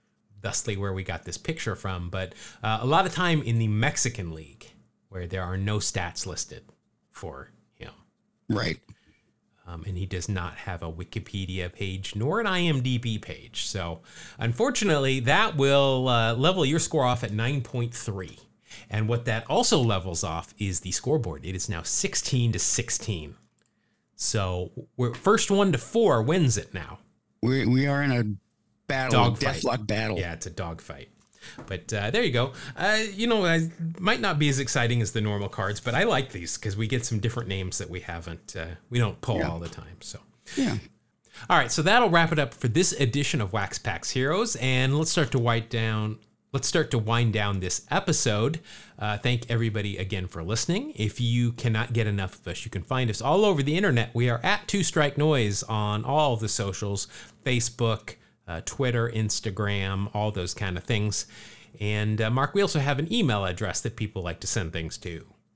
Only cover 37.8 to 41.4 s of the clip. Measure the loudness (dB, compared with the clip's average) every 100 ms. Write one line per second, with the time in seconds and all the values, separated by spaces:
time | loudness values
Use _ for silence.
37.8 | -6 -8 -8 -10 -10 -12 -12 -10 -10 -12
38.8 | -4 0 0 0 -2 -2 -2 -4 -8 -12
39.8 | -16 -16 -16 -16 -18 _ -8 -2 0 0
40.8 | -6 _ _ _ _ -16